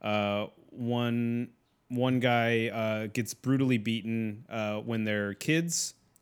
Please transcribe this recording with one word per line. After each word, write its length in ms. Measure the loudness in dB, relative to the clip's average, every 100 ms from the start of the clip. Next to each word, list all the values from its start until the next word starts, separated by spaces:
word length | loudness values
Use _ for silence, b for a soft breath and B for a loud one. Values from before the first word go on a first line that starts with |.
Uh, 460 | -2 0 0 0 -4 -10 -20
one, 800 | -6 -2 0 0 0 0 -2 -4 _ _ _ _
one 300 | 0 2 4
guy, 480 | 4 4 4 2 2
uh, 380 | 0 -2 -2 -2
gets 260 | -4 -4
brutally 420 | -4 0 2 4 2
beaten, 720 | 0 -2 -2 -2 -4 -6 -8
uh, 280 | -4 -4 -4
when 260 | -4 -2
they're 300 | 0 0 -2
kids 580 | -2 0 0 0 -4 -4 -10 _ _